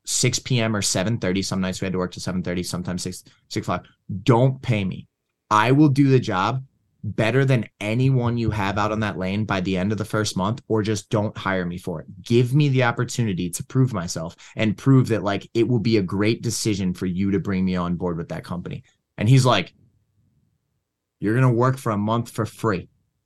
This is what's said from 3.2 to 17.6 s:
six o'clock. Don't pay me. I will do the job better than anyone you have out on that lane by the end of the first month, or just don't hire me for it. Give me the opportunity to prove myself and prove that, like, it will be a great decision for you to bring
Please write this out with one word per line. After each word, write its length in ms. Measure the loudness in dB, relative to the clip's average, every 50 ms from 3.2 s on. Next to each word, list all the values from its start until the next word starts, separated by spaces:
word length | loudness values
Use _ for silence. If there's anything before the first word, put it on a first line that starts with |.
| -16 -20 _ _ _ -8
six 180 | -8 -6 -4
o'clock. 200 | -4 -4 -4 -6 -10 _ _ _ -10 -10 -4 2
Don't 400 | 4 4 6 6 2 2 -2 -2
pay 220 | -2 -2 0 -2
me. 220 | -4 -6 -8 -12 _ _ _ _ _ _ _ _ 0
I 220 | 2 2 4 4 6
will 160 | 6 6 6
do 200 | 6 4 4 4
the 120 | 4 2
job 440 | 2 0 -2 0 0 0 -2 -4 -6 -10 _ _ _ _ _ _ -10
better 400 | -8 -2 0 0 2 2 2 2
than 240 | 4 2 0 0 -4 _ -8
anyone 580 | -4 -2 0 2 2 2 2 2 2 0 0
you 140 | 0 -2 -2
have 280 | 0 0 0 0 0 0
out 120 | 0 0
on 100 | 0 -2
that 180 | -2 -4 -4 -4
lane 260 | -4 -2 -2 -2 -2
by 160 | 0 -2 -2
the 160 | 0 0 0
end 160 | 0 0 -2 -2
of 60 | -4
the 60 | -4
first 320 | -2 -2 -2 -2 -2 -2
month, 240 | -2 -2 -2 -2 -4 -4
or 160 | -4 -2 -2 0
just 260 | 0 -2 -4 -4 -2
don't 280 | -2 0 0 -2 -4
hire 280 | -6 -4 -2 -2 -2 -2
me 140 | -4 -6 -8
for 220 | -8 -8 -10 -10
it. 60 | -10 -14 -18 -12 -4
Give 300 | 0 2 2 2 4 2
me 160 | 2 2 4
the 140 | 4 2 2
opportunity 680 | 2 0 -2 -4 -6 -2 -4 -2 -2 -2 -2 -4 -6
to 140 | -6 -8 -10
prove 280 | -4 0 0 2 2 0
myself 420 | -4 -6 -6 -8 -8 -8 -10 -12 -16 -20 -12 -4
and 200 | -2 0 0 0
prove 320 | 0 4 6 6 6 6 4
that, 140 | 2 0 0
like, 260 | 0 -2 -2 -2 -2 0
it 140 | 0 2 2
will 100 | 2 0
be 200 | 2 2 2 2
a 40 | 2
great 400 | 0 -2 0 0 0 0 0 -2
decision 520 | -4 -4 -2 -2 -2 -2 0 0 -2 -2
for 120 | -2 -4
you 240 | -4 -2 -2 0 0
to 80 | 0 0
bring 260 | 0 0 -2 0